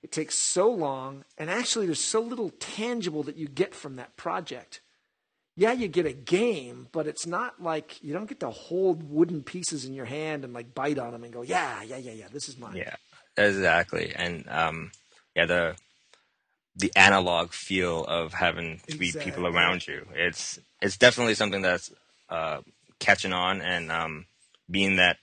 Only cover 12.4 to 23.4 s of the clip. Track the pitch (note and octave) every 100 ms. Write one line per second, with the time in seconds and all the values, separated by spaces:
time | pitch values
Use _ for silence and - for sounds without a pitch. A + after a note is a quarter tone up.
12.4 | C#3 C3 A#2 F#2+ - - _ - _ -
13.4 | G#2 G2 F2+ E2 E2+ E2+ E2 - F2 F2
14.4 | - D2+ E2 D#2+ D#2+ - _ _ _ -
15.4 | E2+ F2 E2+ F2 _ _ _ _ _ _
16.4 | _ _ _ - G2 - F#2+ G2 F2+ E2+
17.4 | F2 - - F#2+ F2+ E2 - E2+ E2 -
18.4 | F2 E2+ E2+ E2 - D3+ F2+ D#2 A#2 F#2
19.4 | F2+ E2+ F2 F2+ E2+ D2 - C#2 F2 E2+
20.4 | - - _ _ G2+ F#2 B2 B2 A#2+ G#2+
21.4 | G#2+ G2 F#2+ F2 - - _ _ _ E2+
22.4 | D#2+ D2 - _ _ _ - G2+ G2 F2+